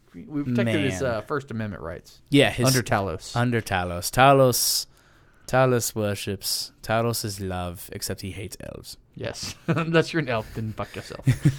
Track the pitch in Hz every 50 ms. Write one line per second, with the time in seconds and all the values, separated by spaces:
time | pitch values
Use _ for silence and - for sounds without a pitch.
0 | _ _ - 170 - 120 151 143 143 123 123 120 117 113 110 - - 135 - -
1 | 135 127 117 107 107 - 147 143 139 - - 113 110 104 92 55 65 82 82 -
2 | - - - - _ - 139 143 127 104 - - 120 131 131 127 113 - 123 104
3 | 98 95 80 80 - - - 120 120 123 120 113 101 - 98 92 90 90 87 87
4 | - - - 123 131 139 139 135 131 127 120 - - - - - - _ _ _
5 | _ _ _ _ _ _ _ _ - - - 127 131 127 123 120 113 - - 110
6 | 107 101 101 - - 101 98 98 - - - - - - _ _ - - 113 113
7 | 117 117 113 - - 110 98 98 101 92 92 90 90 87 87 92 - - - 101
8 | - - 98 - - 98 - 98 107 - - - - - - - - - - -
9 | - _ - - 110 117 - - - - - - - - 156 147 165 160 165 165
10 | 151 - - 165 147 127 120 110 107 - - 117 110 110 104 - 101 - - 98
11 | - - - - - 135 123 - - 151 135